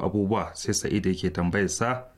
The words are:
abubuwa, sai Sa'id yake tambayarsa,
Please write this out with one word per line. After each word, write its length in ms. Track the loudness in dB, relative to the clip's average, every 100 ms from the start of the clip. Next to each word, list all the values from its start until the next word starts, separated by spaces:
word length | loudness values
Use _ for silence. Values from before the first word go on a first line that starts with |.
| 2
abubuwa, 480 | 2 2 0 -2 -6
sai 180 | -2
Sa'id 320 | -2 0 0 2
yake 240 | 0 0
tambayarsa, 760 | 0 0 2 0 0 -2 -2 -8